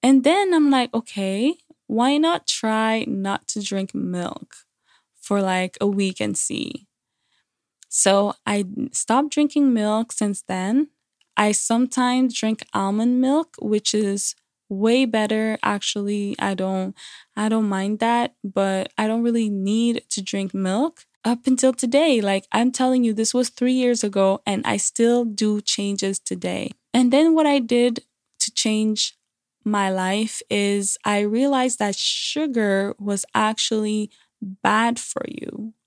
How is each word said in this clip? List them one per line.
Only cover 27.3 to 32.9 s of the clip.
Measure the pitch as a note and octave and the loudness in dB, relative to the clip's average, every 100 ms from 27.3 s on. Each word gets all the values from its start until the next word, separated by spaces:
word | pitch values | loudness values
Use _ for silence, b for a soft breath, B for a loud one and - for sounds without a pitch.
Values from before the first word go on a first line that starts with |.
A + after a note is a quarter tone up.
what | D#4+ D4+ | 6 4
I | C#4+ | 2
did | A#3 A#3+ A#3+ A#3 _ _ _ _ | 2 2 2 0 _ _ _ _
to | - | -6
change | - A3 G#3+ G#3+ G#3+ - - _ _ _ _ - | -2 0 0 0 0 -4 -6 _ _ _ _ -2
my | G#3 G3 | 0 0
life | F#3+ F#3 G3+ A3 - - | 0 0 0 -2 -6 -4
is | G#3 G3+ G3+ G3 - | -2 0 0 -2 -4
I | - G#3 | -2 0
realized | G#3 A3 C#4 C#4 B3+ B3 | 0 0 2 2 0 0
that | G#3 G3 | -4 -2
sugar | - - - - D#4 A#3 G#3 G3 G3+ | -4 -4 -4 -4 -2 0 0 0 -2